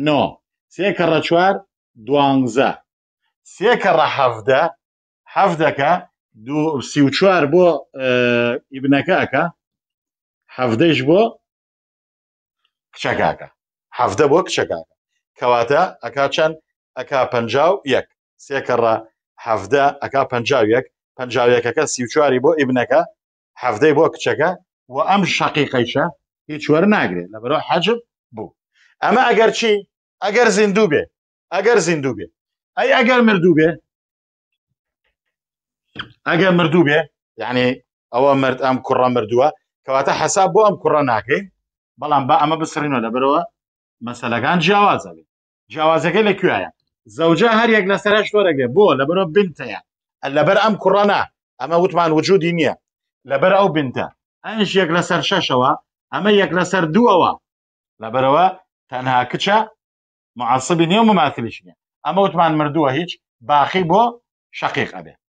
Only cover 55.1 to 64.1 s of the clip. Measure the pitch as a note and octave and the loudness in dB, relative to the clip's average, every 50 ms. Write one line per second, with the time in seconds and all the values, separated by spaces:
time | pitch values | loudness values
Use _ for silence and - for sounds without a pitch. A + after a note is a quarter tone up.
55.1 | F3+ D#3+ C#3 - G3 F3+ - - C#3+ B2+ B2 C3+ D#3 - _ _ _ _ _ - | -2 -4 -2 -2 -2 -2 -2 0 0 0 2 0 0 -2 _ _ _ _ _ -10
56.1 | B2+ C#3+ F3+ G#3+ G#3 G3 F#3+ D3 D#3+ F#3 F3 F3 - F#3+ F3 D#3 D#3 G#3 A#3+ A#3 | -8 -4 0 2 2 2 2 0 -2 -2 -2 -2 -2 -2 -2 0 2 2 4 4
57.1 | G3 E3+ C3+ - - - _ _ _ _ _ _ _ _ _ _ _ - A2 A2+ | 4 4 2 0 -2 -4 _ _ _ _ _ _ _ _ _ _ _ -16 -10 -6
58.1 | A2 C3 C3 C3+ C#3 D#3 F3+ F#3+ - - _ _ _ _ _ - C3 B2+ B2+ C3 | -2 0 2 2 4 4 2 2 0 -4 _ _ _ _ _ -14 -10 -8 -4 0
59.1 | C3 B2 B2 - - D#3 - G3 G3+ A3 A3 A3 - _ _ _ _ _ _ _ | 0 0 0 -2 -4 -4 -2 0 0 0 0 -2 -10 _ _ _ _ _ _ _
60.1 | _ _ _ _ - A#2 A#2+ A#2 B2+ C3 B2 - F3+ D#3+ E3+ D#3+ F#3+ A3 A3+ A3 | _ _ _ _ -12 -6 -2 -2 0 0 0 0 0 0 2 2 2 4 4 4
61.1 | G#3 F3 D3+ C#3 - - A#2 A2 - - _ F2+ - _ _ _ _ _ - D3 | 4 2 2 0 -2 -6 -10 -10 -10 -14 _ -20 -20 _ _ _ _ _ -8 -4
62.1 | D#3+ F#3+ G3 F#3+ D#3 E3+ F3 D#3+ D#3 D3+ D3+ D3 C#3 E3 D3+ C3+ C3 D3 F3 F3 | 0 0 0 0 2 0 0 2 2 0 -2 -2 0 0 0 0 0 -2 -4 -8
63.1 | - - _ _ _ _ A#2 A2+ D3 D3 C#3 C#3 - F#3+ F#3 D#3+ F3+ G#3 A#3 A#3+ | -10 -18 _ _ _ _ -4 0 2 2 2 2 0 -2 0 2 2 2 2 0